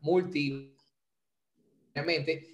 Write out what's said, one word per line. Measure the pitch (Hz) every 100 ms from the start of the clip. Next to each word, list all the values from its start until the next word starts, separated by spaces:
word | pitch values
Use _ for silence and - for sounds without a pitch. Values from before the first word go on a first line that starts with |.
multi-, | 147 180 180 165 143 135 135 - _ _ _ _ _ _ _ _ _ _ _ 143 156 160 143 156 -